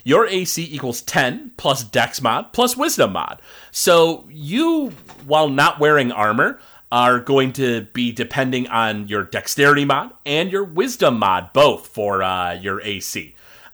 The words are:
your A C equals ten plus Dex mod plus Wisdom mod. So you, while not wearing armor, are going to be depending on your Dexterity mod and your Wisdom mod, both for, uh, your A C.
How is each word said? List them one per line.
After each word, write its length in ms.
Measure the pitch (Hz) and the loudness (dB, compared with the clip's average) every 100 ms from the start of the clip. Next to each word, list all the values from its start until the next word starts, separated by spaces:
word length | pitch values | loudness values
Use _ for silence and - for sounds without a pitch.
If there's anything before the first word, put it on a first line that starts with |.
your 240 | - 156 220 | 2 4 4
A 180 | 190 | 0
C 240 | 180 - 165 | -4 -6 -8
equals 300 | 139 131 120 | -8 -8 -8
ten 520 | - 170 131 214 294 - | -4 0 0 -2 -12 -4
plus 260 | 160 123 | -2 -2
Dex 380 | 110 127 117 - | -2 0 0 0
mod 320 | 123 120 220 | -2 -2 -2
plus 240 | - 247 247 | 0 0 0
Wisdom 360 | 302 - 117 | -2 0 0
mod. 280 | 90 - - - - - | 0 -8 -10 -18 -20 -14
So 560 | - - 170 165 160 - | -4 4 6 4 2 -10
you, 600 | 151 147 208 330 320 269 156 - - | -16 -6 -2 0 0 -2 -8 -20 -20
while 240 | 139 151 156 | 0 2 2
not 320 | 135 156 147 | 2 2 4
wearing 320 | 147 151 123 | 4 4 2
armor, 480 | 117 107 113 180 277 - - _ | 0 0 2 0 -2 -14 -20 _
are 280 | 120 123 123 | 2 4 2
going 340 | 117 139 131 | 2 2 2
to 280 | 127 127 117 101 | 0 -2 -2 -6
be 180 | 123 120 | -4 -4
depending 560 | 113 120 - 131 127 127 | -4 -4 -2 -2 -2 -2
on 400 | 113 113 107 104 | 0 0 -2 -4
your 160 | 104 | -4
Dexterity 640 | 92 107 - - 143 147 139 | -4 -6 -6 2 4 4 2
mod 260 | 139 - - 147 | -2 -4 -12 -6
and 260 | 147 180 | -4 -2
your 120 | 196 | -4
Wisdom 540 | 196 160 254 240 165 120 | -4 -2 -4 0 0 2
mod, 360 | 104 92 87 | 2 0 0
both 320 | 127 147 107 - | 2 4 2 -6
for, 360 | - 104 95 | -6 -2 0
uh, 300 | 92 92 90 | 0 -2 -4
your 300 | 87 98 98 | -6 -6 -6
A 180 | 107 98 | -6 -8
C. 340 | - 107 82 - - - - | -8 -10 -12 -18 -20 -20 -18